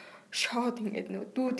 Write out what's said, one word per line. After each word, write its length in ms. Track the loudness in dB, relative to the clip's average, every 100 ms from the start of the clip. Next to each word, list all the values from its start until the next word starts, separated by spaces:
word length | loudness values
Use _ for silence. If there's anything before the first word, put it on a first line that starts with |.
| -16 -18 -6
шоод 440 | -2 2 4 2 2
ингээд 280 | -2 -2 -2
нөгөө 160 | -4 -2 2
дүүд 220 | 2 2